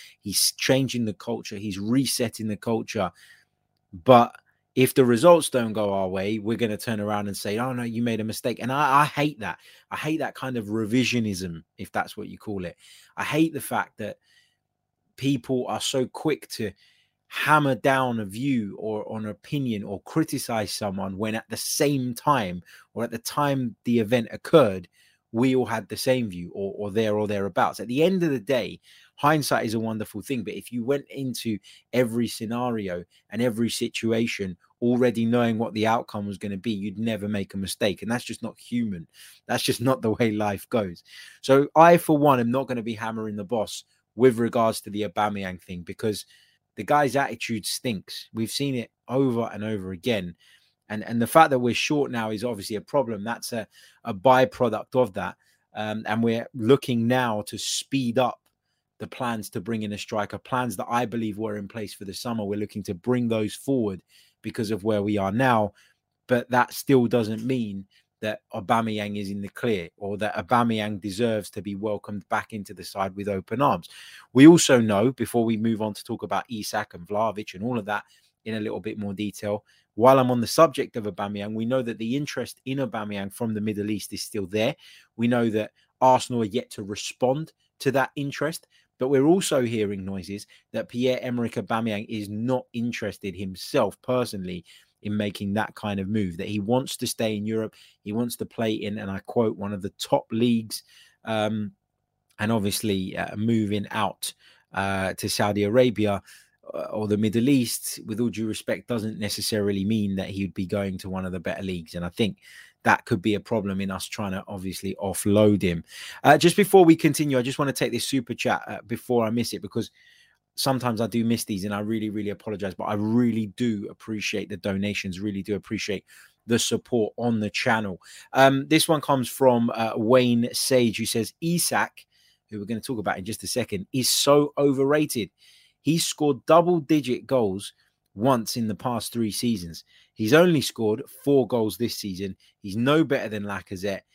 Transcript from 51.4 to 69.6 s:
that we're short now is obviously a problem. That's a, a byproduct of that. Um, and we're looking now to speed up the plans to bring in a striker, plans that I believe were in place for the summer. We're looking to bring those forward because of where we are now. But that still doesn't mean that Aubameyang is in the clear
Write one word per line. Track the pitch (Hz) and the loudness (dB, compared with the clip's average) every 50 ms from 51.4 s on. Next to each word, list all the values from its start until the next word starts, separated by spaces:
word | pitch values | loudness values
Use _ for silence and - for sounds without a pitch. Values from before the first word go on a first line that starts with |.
| 160 156 | 8 8
that | 135 127 | 6 2
we're | 123 120 110 | 2 2 0
short | - - - 151 147 139 123 | 0 0 0 0 0 0 -2
now | 123 120 113 110 | -2 -4 -4 -4
is | 110 104 104 | -4 -4 -4
obviously | 123 120 101 95 - 110 | -6 -6 -6 -8 -6 -6
a | 101 | -8
problem. | 98 - - 147 131 117 113 98 98 | -6 -2 0 0 0 0 -2 -6 -6
That's | 113 117 110 - - - | -6 -6 -8 -8 -8 -8
a, | 113 104 - _ - - - _ _ - | -8 -8 -10 _ -20 -20 -20 _ _ -10
a | 117 110 | -8 -4
byproduct | 95 90 131 127 127 131 127 - - 131 117 107 107 - - - | 4 6 8 8 8 8 4 2 2 0 0 0 -2 -6 -2 2
of | 127 123 107 98 | 2 2 2 0
that. | 104 90 92 - _ _ _ _ _ _ _ - | -6 -6 -6 -8 _ _ _ _ _ _ _ -10
Um, | 107 107 107 107 107 110 | -8 -6 -6 -6 -6 -4
and | - 107 113 117 | -2 0 2 2
we're | 117 113 117 117 - - | 2 2 0 -2 -6 -8
looking | 135 110 110 139 135 - - 123 117 113 | -2 2 4 4 4 4 0 -2 0 2
now | 117 127 127 127 120 110 107 104 | 2 2 2 2 0 0 -2 -4
to | - - 101 | -6 -8 -8
speed | - - - - - - - 139 131 120 117 127 | -6 -6 -6 -6 -4 -4 -2 -2 -2 0 0 0
up | 127 117 104 - _ _ _ _ _ _ _ _ _ _ _ - | 0 0 -2 -6 _ _ _ _ _ _ _ _ _ _ _ -16
the | 107 | -14
plans | - - - 131 120 117 110 101 - | -12 -10 -6 -6 -4 -4 -6 -8 -10
to | - 113 | -10 -10
bring | 87 104 117 110 107 | -6 -6 -6 -4 -4
in | 104 104 | -6 -8
a | 101 | -8
striker, | - - - 107 101 98 - 98 | -8 -6 -4 -4 -4 -4 -6 -12
plans | - - - 127 127 123 101 90 | -8 -4 -4 -2 -2 -2 -4 -8
that | 120 - | -6 -2
I | 117 120 123 | -2 -2 -2
believe | 113 101 117 113 110 101 | -2 -2 -4 -4 -4 -4
were | 101 110 110 107 104 | -6 -6 -6 -6 -6
in | 98 98 | -8 -10
place | - 117 107 98 - | -12 -12 -12 -12 -14
for | - 104 | -14 -14
the | 98 92 | -12 -12
summer. | - - 127 117 113 104 | -10 -8 -6 -6 -4 -4
We're | 98 101 104 | -4 -4 -4
looking | 104 98 - 107 95 | -6 -6 -8 -8 -8
to | - 101 | -8 -8
bring | 87 - 120 123 123 123 117 | -4 0 0 2 2 2 0
those | 113 110 107 104 - | 0 0 -2 -2 -6
forward | - - - 139 131 113 104 95 87 - _ _ _ _ _ _ _ | -6 -4 -2 0 0 0 0 -2 -6 -12 _ _ _ _ _ _ _
because | - 110 107 - 117 101 | -12 -10 -6 -4 -4 -2
of | 110 98 92 | -4 -2 0
where | 110 107 104 101 | 0 0 0 0
we | 104 104 104 | 0 0 0
are | 95 98 98 | 0 0 0
now. | 117 131 131 123 110 107 101 - _ _ _ _ _ _ _ _ _ _ | 2 4 4 4 4 2 0 -2 _ _ _ _ _ _ _ _ _ _
But | - 127 120 120 - | 0 0 0 0 2
that | 120 123 120 - - | 2 2 2 2 0
still | - - - 139 127 123 | -6 0 4 4 4 6
doesn't | 113 120 120 113 104 110 110 113 | 4 2 2 2 0 -2 -4 -4
mean | 123 131 127 117 104 98 98 95 - _ _ _ _ _ _ | -2 -2 -2 -2 -4 -6 -10 -12 -14 _ _ _ _ _ _
that | - 107 107 - _ _ - | -6 -6 -6 -6 _ _ -12
Aubameyang | 110 98 87 120 113 113 113 107 104 104 104 104 104 | -6 0 2 2 2 2 0 -2 -2 -4 -4 -6 -6
is | 104 98 | -6 -6
in | 101 101 | -6 -8
the | 98 95 | -8 -10
clear | - - | -10 -4